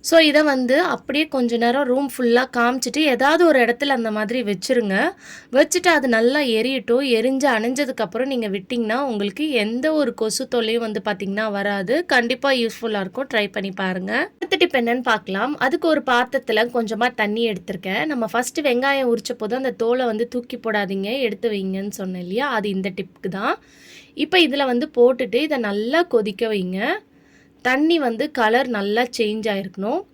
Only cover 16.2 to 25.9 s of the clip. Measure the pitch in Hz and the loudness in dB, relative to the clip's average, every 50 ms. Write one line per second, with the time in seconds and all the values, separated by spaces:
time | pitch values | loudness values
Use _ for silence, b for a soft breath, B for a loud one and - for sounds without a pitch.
16.2 | 254 247 - 269 254 - 226 214 226 240 240 247 226 208 226 214 240 247 247 - | 2 0 -2 -4 -2 0 0 0 0 0 0 -4 -2 -2 -2 0 -2 -2 0 0
17.2 | 214 208 208 226 233 226 208 180 175 - 190 - - 190 190 220 294 311 294 247 | -2 -2 0 0 0 -2 -2 -4 -6 -8 -10 -8 -6 -6 -4 -2 -2 -2 -2 -4
18.2 | 226 208 - 233 254 - - 330 294 285 240 240 262 277 277 277 262 247 233 233 | -4 -2 -2 -2 -2 -2 -4 -2 0 2 2 2 2 0 0 2 2 0 0 0
19.2 | - - 240 - 220 208 226 254 269 262 196 - 233 226 240 254 254 240 214 214 | -2 -6 -8 -6 -4 -4 -4 -2 -2 -4 -4 -2 0 0 0 0 0 -2 -2 -2
20.2 | 233 233 - 247 240 - - 240 - 226 214 208 202 180 196 196 190 202 240 285 | -4 -4 -4 -8 -8 -8 -14 -8 -6 -2 -2 -2 -2 -2 -4 -4 -4 -4 -4 -2
21.2 | 262 226 208 190 - 233 214 202 190 190 190 190 196 208 196 - 196 185 185 180 | -2 -4 -4 -2 -4 -4 -2 -2 -4 -4 -4 -6 -6 -8 -8 -8 -8 -8 -8 -8
22.2 | 180 175 190 226 277 285 254 214 202 214 196 190 190 202 190 - 185 - _ _ | -8 -6 -4 -4 -2 -2 -2 -2 -2 -2 -4 -2 -4 -4 -6 -8 -12 -12 _ _
23.2 | - 190 170 190 208 269 370 - B B B B B B B B B B B - | -8 -8 -6 -4 -4 -4 -4 -4 B B B B B B B B B B B -6
24.2 | 285 311 - 370 339 285 262 277 277 262 247 240 294 302 _ 247 240 247 262 247 | -4 0 4 2 4 4 2 0 0 0 0 0 -2 -2 _ 4 6 6 6 2
25.2 | 262 208 196 247 302 302 302 262 226 208 202 208 220 233 | -2 -2 0 -2 0 0 -2 -2 -2 -2 -4 -4 -2 0